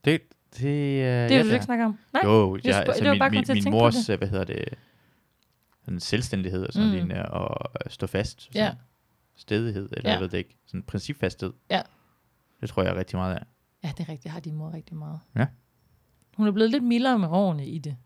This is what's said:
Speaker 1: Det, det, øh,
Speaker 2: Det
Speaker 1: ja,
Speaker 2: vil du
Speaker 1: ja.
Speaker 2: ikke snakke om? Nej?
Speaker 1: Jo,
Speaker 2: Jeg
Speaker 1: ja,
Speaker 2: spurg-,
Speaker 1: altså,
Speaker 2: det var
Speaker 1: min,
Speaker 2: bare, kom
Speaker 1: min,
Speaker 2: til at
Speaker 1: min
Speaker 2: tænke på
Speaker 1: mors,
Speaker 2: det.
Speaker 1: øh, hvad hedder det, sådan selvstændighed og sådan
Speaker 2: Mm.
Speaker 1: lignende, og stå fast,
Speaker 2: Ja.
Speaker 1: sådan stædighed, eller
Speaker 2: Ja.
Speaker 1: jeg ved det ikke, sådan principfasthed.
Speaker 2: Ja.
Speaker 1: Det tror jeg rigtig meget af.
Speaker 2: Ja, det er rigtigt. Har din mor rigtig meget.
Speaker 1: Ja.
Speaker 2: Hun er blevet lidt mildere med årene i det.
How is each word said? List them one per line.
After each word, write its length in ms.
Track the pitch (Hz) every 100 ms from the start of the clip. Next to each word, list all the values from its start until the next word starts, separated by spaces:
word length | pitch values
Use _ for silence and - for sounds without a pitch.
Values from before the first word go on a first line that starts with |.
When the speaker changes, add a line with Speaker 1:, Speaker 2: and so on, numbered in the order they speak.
| -
Speaker 1:
Det, 160 | 160 _ _ _ -
det, 60 | 135
øh, 0 |
Speaker 2:
Det 380 | 147 143 139 127
Speaker 1:
ja, 220 | 123 120
Speaker 2:
vil 160 | 262
du 40 | 220
Speaker 1:
ja. 60 |
Speaker 2:
ikke 120 | 240 -
snakke 200 | 233 226
om? 120 | 208 _
Nej? 80 | 294 -
Speaker 1:
Jo, 300 | 220 196 190
Speaker 2:
Jeg 100 | 254
Speaker 1:
ja, 60 |
Speaker 2:
spurg-, 160 | 202 -
Speaker 1:
altså, 120 | -
Speaker 2:
det 80 | 285
var 60 |
Speaker 1:
min, 60 | 277
Speaker 2:
bare, 100 | 269
kom 60 | -
Speaker 1:
min, 100 | 240
Speaker 2:
til 60 |
at 40 | 208
Speaker 1:
min 80 |
Speaker 2:
tænke 120 | 202 220
på 40 |
Speaker 1:
mors, 120 | 226 233
Speaker 2:
det. 140 | 214
Speaker 1:
øh, 40 | 95
hvad 100 | 98
hedder 180 | 95 98
det, 200 | - - - _ _ _ _ _ _ _ _ _ _ -
sådan 140 | 90
selvstændighed 680 | - 104 123 98 92 92 95
og 60 |
sådan 140 | - 214
Speaker 2:
Mm. 60 | -
Speaker 1:
lignende, 300 | 165 - -
og 420 | - 92 - - - -
stå 160 | - 95
fast, 420 | 95 - - - -
Speaker 2:
Ja. 100 | 208
Speaker 1:
sådan 120 | - - _ _ _ _ _
stædighed, 540 | - 101 117 101 98
eller 180 | - -
Speaker 2:
Ja. 40 |
Speaker 1:
jeg 80 | -
ved 80 | 92
det 80 | 92
ikke, 200 | 90 _ _
sådan 180 | 92
principfasthed. 720 | - 98 - - 92 - 95 - _
Speaker 2:
Ja. 120 | 190 - _ _ _ _ _ _ _
Speaker 1:
Det 80 | -
tror 140 | -
jeg 120 | 92 92
rigtig 220 | 92 90
meget 180 | 92 90
af. 80 | - _ _ _
Speaker 2:
Ja, 80 | 165 -
det 20 | 160
er 40 |
rigtigt. 200 | 156 165
Har 60 | 165
din 160 | 170 156
mor 180 | 156
rigtig 240 | 165 - 160
meget. 220 | 151 156 _ -
Speaker 1:
Ja. 100 | 135 - _ _ _ _ _ _ _ -
Speaker 2:
Hun 100 | 214
er 40 |
blevet 200 | 202 226
lidt 120 | 277
mildere 360 | 240 233 262 233
med 80 | 175
årene 400 | 175 196 151 139
i 100 | 165
det. 180 | 147 127